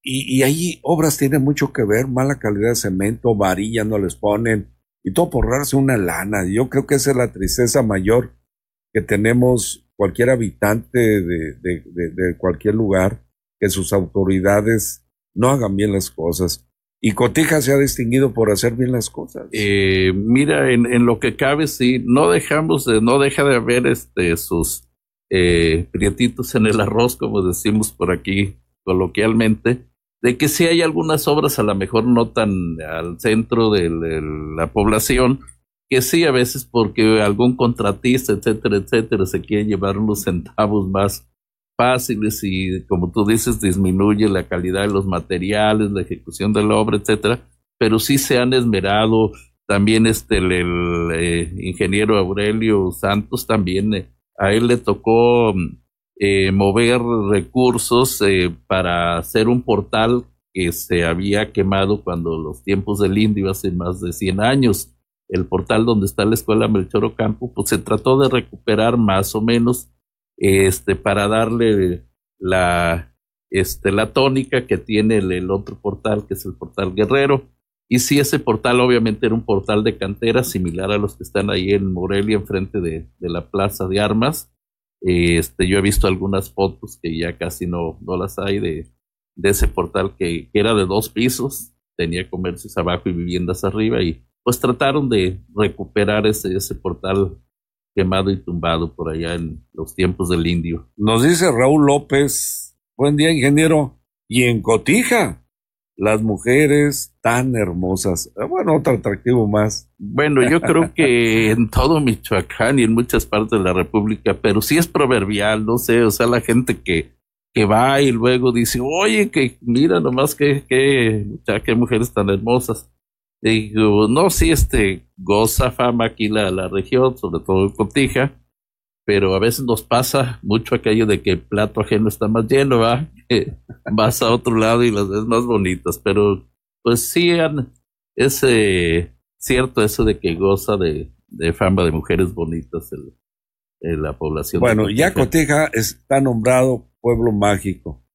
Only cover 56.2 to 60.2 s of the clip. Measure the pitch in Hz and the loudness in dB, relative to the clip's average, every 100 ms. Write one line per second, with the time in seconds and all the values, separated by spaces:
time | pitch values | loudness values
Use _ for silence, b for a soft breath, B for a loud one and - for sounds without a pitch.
56.2 | 101 98 95 95 98 101 117 123 120 117 | 0 2 2 2 2 2 2 0 0 -2
57.2 | 98 101 87 127 127 117 - 120 131 - | 0 0 0 2 2 2 0 2 2 0
58.2 | 101 95 90 85 _ 95 87 87 85 85 | 0 2 0 -4 _ -2 0 0 0 -2
59.2 | 85 113 110 123 123 104 98 110 113 123 | -2 0 2 0 0 -2 0 -2 0 0